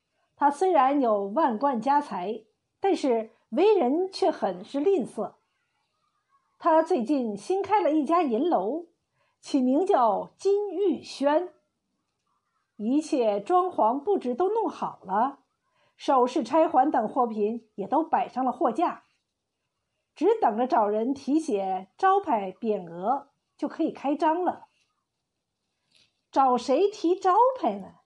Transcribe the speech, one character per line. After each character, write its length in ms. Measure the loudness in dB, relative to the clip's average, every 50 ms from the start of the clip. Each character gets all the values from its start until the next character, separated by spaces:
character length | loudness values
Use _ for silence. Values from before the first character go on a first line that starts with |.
| _ _ _ _ _ _ _
他 140 | 0 0 0
虽 220 | 2 2 0 2
然 280 | 4 4 4 4 2 2
有 260 | 2 2 2 0 -2
万 340 | -2 0 0 0 0 0 0
贯 200 | -2 -2 -2 0
家 220 | 0 2 0 0
财， 440 | 0 -2 -8 -8 -8 -8 -8 -10 -12 _ _ _ _ _ _ -4
但 160 | 0 0 0
是 340 | 0 0 0 0 0 -2 -6 _ _ _ -6
为 280 | 0 2 4 4 4
人 340 | 4 2 2 0 0 -2 -4
却 200 | -2 0 0 0
很 340 | 0 0 -4 -4 -4 -6 -12
是 140 | -8 -6 -2
吝 260 | 0 2 2 0 -2
啬。 300 | -4 -6 -8 -8 -10 -10 _ _ _ _ _ _ _ _ _ _ _ _ _ _ _ _ _ _ _ _ _ _ _ _
他 240 | -2 0 4 4 4
最 220 | 4 2 0 -2 0
近 340 | 0 -2 -2 -2 -4 -6
新 240 | -8 -4 -4 -4 -4
开 220 | -2 0 0 0 2
了 80 | 2
一 120 | 0 0 0
家 200 | 2 0 0 2
银 260 | 0 0 0 0 0
楼， 380 | 0 0 -2 -2 -6 -6 -10 _ _ _ _ _ _ _ _ _ _ _
起 220 | -12 -2 -2 0
名 240 | 2 2 2 2 2
叫 460 | 2 2 4 4 2 2 0 -4 -8 _ _
金 320 | 0 0 0 0 0 -4
玉 320 | -4 -2 0 0 0 -2 -6
轩。 500 | -14 -8 -2 0 2 2 2 0 -2 _ _ _ _ _ _ _ _ _ _ _ _ _ _ _ _ _ _ _ _ _ _ _ _ _ -8
一 220 | -4 -2 -2 -2
切 400 | -2 -2 -2 0 0 0 0 -2
装 300 | -2 0 2 2 2 0
潢 280 | 0 0 0 0 0 -2
布 200 | -2 0 -2 0
置 160 | 0 -4 -2
都 140 | 0 0 0
弄 200 | 0 -2 -2 -4
好 300 | -6 -6 -10 -10 -10 -12
了， 380 | -8 -4 -2 0 0 -2 -4 _ _ _ _ _ _ _ _ _ _ _ _
首 320 | -8 0 2 4 4 4
饰、 160 | 2 0 -2 -4
钗 240 | 0 2 2 2
环 240 | 4 4 2 2 2
等 180 | 2 0 -2 -2
货 160 | -2 -2 -2
品 420 | -2 -2 -2 -2 -2 -2 -6 -10 _ -12
也 140 | -10 -6
都 160 | -2 0 0 0
摆 260 | 0 0 -2 -2 -2
上 160 | -4 -4 -4
了 60 | -4
货 200 | -2 0 -2 -2
架， 340 | 0 0 -2 -2 -4 -8 _ _ _ _ _ _ _ _ _ _ _ _ _ _ _ _ _ _ _ _ _ _ _
只 260 | 0 2 2 2 4
等 160 | 2 0 2
着 120 | 0 -2
找 180 | 0 2 2 2
人 260 | 2 0 -2 -2 -2
题 280 | -4 -6 -4 -2 -2 0
写 480 | 0 0 -4 -2 -2 -4 -4 -6 -8 _ _
招 220 | 0 2 2 2 2
牌 320 | 0 0 -2 -2 -2 -6
匾 360 | -10 -6 -4 -4 -4 -4 -6
额 420 | -10 -12 -6 -4 -4 -4 -4 -6 _ _ _ _ _ _
就 100 | -8 -8
可 140 | -8 -4 -4
以 100 | -4 -4
开 240 | -4 -4 -4 -4 -2
张 280 | 0 0 0 0 0 -2
了。 240 | -4 -4 -6 -14 _ _ _ _ _ _ _ _ _ _ _ _ _ _ _ _ _ _ _ _ _ _ _ _ _ _ _ _ _ _ _ _ _
找 240 | 0 2 4 4 4
谁 320 | 2 2 0 2 2 2 0
题 280 | 0 -2 0 0 0 0
招 140 | 2 2 4 4 4 4 2 0
牌 200 | -4 -4 -4 -4
呢？ 160 | -10 -16 -20 _ _